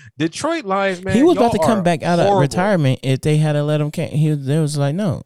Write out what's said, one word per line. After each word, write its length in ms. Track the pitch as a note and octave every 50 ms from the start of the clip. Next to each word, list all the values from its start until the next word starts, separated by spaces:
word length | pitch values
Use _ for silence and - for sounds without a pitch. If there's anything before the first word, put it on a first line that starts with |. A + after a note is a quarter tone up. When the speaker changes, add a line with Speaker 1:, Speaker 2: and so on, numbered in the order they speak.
| C#3 A#2 _
Speaker 1:
Detroit 460 | B2 D#3 E3 - - - D#4 E4+ E4 A#3+
Lions, 380 | F#3+ F#3+ G3 G3 G3 F#3 F3 F#3
man, 120 | G3 F#3
Speaker 2:
He 60 | A3+
was 140 | C#4+ F4+ E4
about 160 | - A#3+ A#3 -
Speaker 1:
y'all 80 | G#3
Speaker 2:
to 60 | D#3+
come 120 | D3 A3+ G#3
Speaker 1:
are 40 | E3+
Speaker 2:
back 180 | F3 E3+ -
out 160 | - E3+ F3 E3+
Speaker 1:
horrible. 180 | E3+ G3+ G3+
Speaker 2:
of 40 | F#3+
retirement 580 | C#3+ C#3 - F3+ F3+ G#3+ G3+ E3+ D3 C3 B2+ - -
if 180 | C3+ C3 -
they 160 | - D#3 D3+
had 180 | D3+ D3+ D#3 D3
let 240 | D3 D3 D3+ D3+ D3
him. 100 | D3 D3
Ca-, 160 | - - D3+
he 220 | - - D3+ D#3 D#3
was, 160 | D3+ D3 C3+
they 120 | C3 D3
was 200 | D#3+ D#3 C#3+ D3+
like, 180 | D3 C#3+ C#3 D3
"No." 260 | F#3 G#3+ E3+ G2+ - -